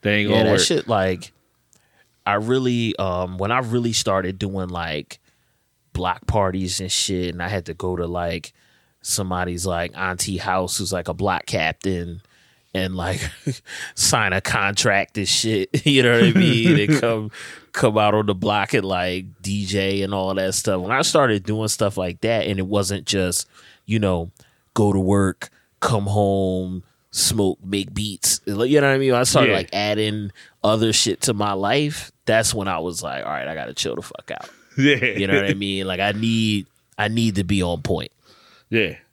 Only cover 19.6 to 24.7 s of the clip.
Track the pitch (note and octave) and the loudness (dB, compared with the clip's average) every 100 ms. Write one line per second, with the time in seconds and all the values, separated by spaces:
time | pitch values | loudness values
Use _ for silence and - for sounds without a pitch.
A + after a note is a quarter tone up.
19.6 | G2 G2 F#2+ G2 G2 G2 F#2+ F#2+ F#2+ F#2 | -2 0 0 0 -2 -2 -2 -2 -2 -2
20.6 | - F#2+ F2+ B2+ D#3+ E3 C3+ G#2 F#2+ G#2+ | -2 -2 0 0 2 2 4 2 0 -4
21.6 | A2 - G#2 F#2+ F#2 F2 A2 A2+ D#2+ G2 | -2 0 -2 -2 -6 -2 0 0 0 -2
22.6 | F#2 G#2 F#2+ G2+ - G2 F2+ F2 - - | 0 0 0 -4 -2 0 0 -2 -6 -14
23.6 | - - - A2 G2+ F2+ E2+ - _ _ | -20 -20 -4 0 2 0 -4 -12 _ _
24.6 | _ | _